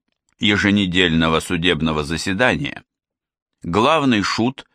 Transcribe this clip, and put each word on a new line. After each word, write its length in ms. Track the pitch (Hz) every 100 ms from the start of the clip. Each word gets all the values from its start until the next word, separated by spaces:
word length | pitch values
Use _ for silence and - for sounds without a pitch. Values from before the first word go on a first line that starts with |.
| _ _ _ _
еженедельного 1000 | 104 101 98 101 95 90 90 80 80 80
судебного 640 | - 87 87 80 80 76
заседания 800 | 76 80 - 95 127 80 71 - - _ _ _ _ _ _ _
главный 600 | 87 90 127 160 139 110
шут 440 | 92 - 117 131 -